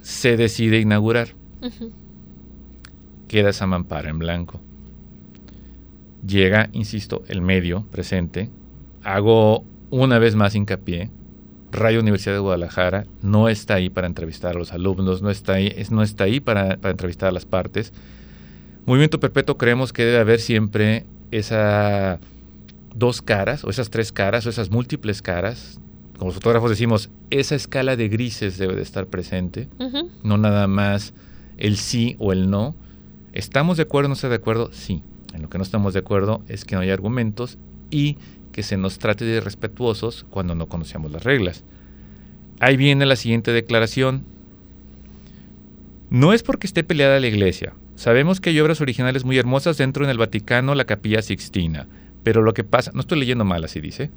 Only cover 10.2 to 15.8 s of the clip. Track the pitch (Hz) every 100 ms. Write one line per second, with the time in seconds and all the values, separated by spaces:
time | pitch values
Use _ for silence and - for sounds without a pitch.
10.2 | 113 107 101 104 101 95 - 85 104 -
11.2 | - - - - - 95 113 113 110 101
12.2 | - 101 98 90 85 - 90 98 107 -
13.2 | 98 107 113 104 - 98 92 - 90 87
14.2 | 82 - 90 87 85 85 95 92 95 92
15.2 | 101 98 - 95 98 -